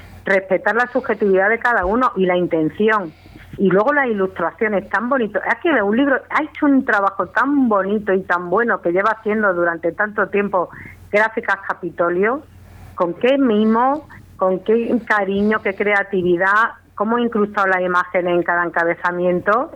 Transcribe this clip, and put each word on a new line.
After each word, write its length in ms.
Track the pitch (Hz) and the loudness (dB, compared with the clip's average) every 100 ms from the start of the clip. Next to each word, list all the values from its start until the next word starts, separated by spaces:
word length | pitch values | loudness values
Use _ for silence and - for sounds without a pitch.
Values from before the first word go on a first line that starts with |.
| - - - | -20 -10 -2
respetar 500 | 190 190 185 208 214 | 0 0 -2 0 0
la 120 | 240 | 0
subjetividad 640 | 262 - 214 208 185 196 | -2 -2 0 2 2 2
de 100 | 226 | 2
cada 260 | 247 226 180 | 0 0 0
uno 260 | 226 254 190 | 0 0 0
y 80 | 185 | 0
la 100 | 180 | 0
intención. 800 | 170 160 156 - 220 220 170 - - - - - | 0 0 -2 0 2 2 -2 -10 -20 -20 -16 -2
Y 100 | 190 | 2
luego 240 | 180 220 | 4 2
las 140 | 294 262 | 2 0
ilustraciones 800 | 208 185 190 165 - 220 196 - | 0 -2 -2 -6 -2 -2 -2 -2
tan 180 | 202 240 | -4 0
bonitas. 340 | 269 208 202 - | 0 -2 -2 -4
Es 80 | - | -2
que 200 | 349 269 | 0 2
un 140 | 202 220 | 2 2
libro 240 | 277 254 - | 2 0 -2
ha 140 | 254 | -4
hecho 220 | 302 - 294 | -4 -2 2
un 180 | 269 | 2
trabajo 440 | 269 214 196 - 180 | 2 2 0 -2 -2
tan 420 | 214 262 294 247 | -2 0 2 2
bonito 420 | 202 190 214 208 | 2 0 -2 0
y 100 | 208 | -2
tan 280 | 190 180 175 | 0 -4 0
bueno 320 | 190 233 190 | 0 0 0
que 100 | 175 | 0
lleva 200 | 175 208 | 0 0
haciendo 420 | 214 214 214 208 | -2 -2 0 0
durante 380 | 175 170 170 170 | 2 0 -2 -4
tanto 340 | 165 214 208 196 | -2 -4 -2 -2
tiempo 420 | 202 202 190 165 - - - - | -2 -2 -2 -4 -8 -20 -20 -4
Gráficas 460 | 202 220 226 214 196 - | 0 0 -2 -4 -4 -6
Capitolio, 760 | 185 175 156 175 175 208 277 - - - - - - | -8 -8 -2 -2 0 0 -2 -8 -20 -20 -20 -16 -4
con 180 | 180 | -4
qué 240 | 170 240 277 | 0 2 2
mimo, 720 | 262 208 220 226 262 294 - - - - | 2 2 2 4 2 0 -6 -20 -20 -2
con 240 | 185 185 | -2 0
qué 360 | 185 226 233 240 - | 0 0 2 -2 0
cariño, 540 | 214 196 196 208 214 | -2 0 0 0 0
qué 100 | 214 | -2
creatividad, 1000 | 190 202 202 196 190 175 175 190 208 226 - _ | -2 0 0 0 0 0 2 2 2 0 -2 _
cómo 240 | - 208 233 | -6 -2 0
ha 40 | |
incrustado 460 | 240 220 208 208 190 | 0 0 -2 0 0
las 140 | 185 | 0
imágenes 540 | 180 180 180 185 175 175 | 0 0 0 -2 0 0
en 80 | |
cada 200 | 170 175 170 | 0 0 0
encabezamiento 1080 | 175 170 170 180 175 180 180 180 220 330 | 0 -2 -2 -4 -2 0 0 2 0 0